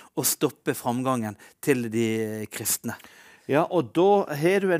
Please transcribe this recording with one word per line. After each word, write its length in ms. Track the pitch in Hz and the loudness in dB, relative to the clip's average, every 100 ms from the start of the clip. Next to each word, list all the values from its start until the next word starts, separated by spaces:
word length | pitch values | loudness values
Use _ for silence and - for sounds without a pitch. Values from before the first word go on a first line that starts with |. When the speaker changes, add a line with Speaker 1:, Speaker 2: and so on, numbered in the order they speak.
| - - | -14 -4
Speaker 1:
å 80 | |
stoppe 500 | 131 - 151 - - | -2 0 -2 -2 -6
framgangen 640 | 131 127 120 131 127 110 101 - - | -4 -2 -2 -2 -2 -4 -8 -18 -8
til 280 | - 127 117 | 0 0 0
de, 180 | 110 113 110 | 0 0 0
eh, 240 | 110 107 107 | -4 -6 -10
kristne. 500 | - 110 - 117 110 - - - - - | -8 -4 -4 -6 -10 -16 -20 -20 -16 0
Speaker 2:
Ja, 160 | 139 170 | 2 2
og 220 | 175 120 | 0 0
da 320 | 156 190 202 - | 2 4 4 2
har 280 | 143 170 196 | 0 2 2
du 100 | 190 | 2
en 80 | 170 | -2